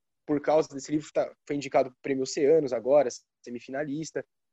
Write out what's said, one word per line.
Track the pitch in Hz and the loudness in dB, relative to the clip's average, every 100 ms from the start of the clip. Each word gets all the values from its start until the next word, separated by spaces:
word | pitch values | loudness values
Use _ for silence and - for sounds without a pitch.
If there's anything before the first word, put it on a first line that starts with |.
| _ _ - | _ _ -4
por | 147 | -2
causa | 147 156 156 | 2 2 2
desse | 139 131 | -6 -4
livro, | 151 151 | -4 -2
tá, | - 131 - - | -4 -4 -8 -8
foi | |
indicado | 143 139 147 131 | -6 0 2 2
pro | - | -2
Prêmio | 143 135 | -4 -2
Oceanos | 131 - 139 160 139 | -2 0 4 4 2
agora, | 120 117 147 123 - _ _ | -2 4 4 4 -2 _ _
semifinalista. | - 120 - 135 151 143 156 143 - _ _ | -14 -14 -10 -8 -6 -8 -8 -10 -12 _ _